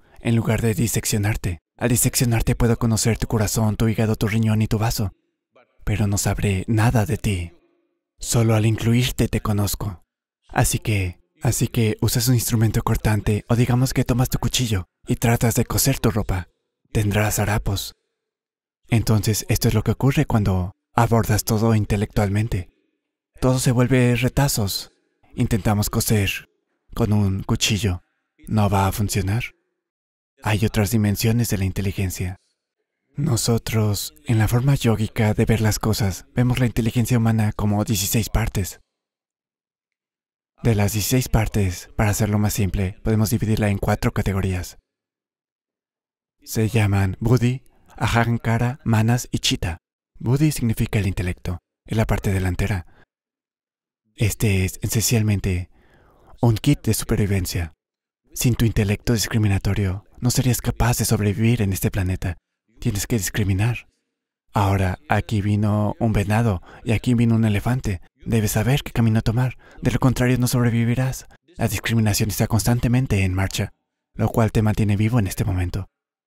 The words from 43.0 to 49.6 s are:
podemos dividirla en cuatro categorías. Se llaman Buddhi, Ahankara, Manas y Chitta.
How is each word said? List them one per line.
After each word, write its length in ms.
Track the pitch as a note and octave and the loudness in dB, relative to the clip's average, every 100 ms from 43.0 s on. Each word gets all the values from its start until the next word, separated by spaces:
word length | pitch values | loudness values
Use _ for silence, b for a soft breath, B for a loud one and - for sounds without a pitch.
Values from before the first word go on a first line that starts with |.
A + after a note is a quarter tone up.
podemos 280 | A2 A2 G#2 | -2 0 2
dividirla 400 | A2+ G#2+ G#2+ G#2 | 0 0 0 0
en 80 | G2 | 0
cuatro 340 | - G#2 A2+ | -2 -2 -2
categorías. 640 | - G2+ F#2+ F#2+ F2+ - - _ _ _ _ _ _ _ _ _ _ _ _ _ _ _ _ | -2 -2 -2 -2 -4 -8 -16 _ _ _ _ _ _ _ _ _ _ _ _ _ _ _ _
Se 260 | - A#2 A2 | -8 -2 0
llaman 480 | A#2 G2+ G2 F#2+ - | 2 2 2 0 -2
Buddhi, 420 | A2+ B2 B2 B2+ - _ _ - | 0 2 2 -2 -8 _ _ -6
Ahankara, 840 | G#2+ A#2 A#2 A#2 A2+ A2+ A#2+ C3+ | 0 0 0 0 0 0 -2 -2
Manas 440 | - A2 A2+ A#2+ - | 0 2 2 0 -2
y 60 | - | -4
Chitta. 400 | - C3 | -2 -2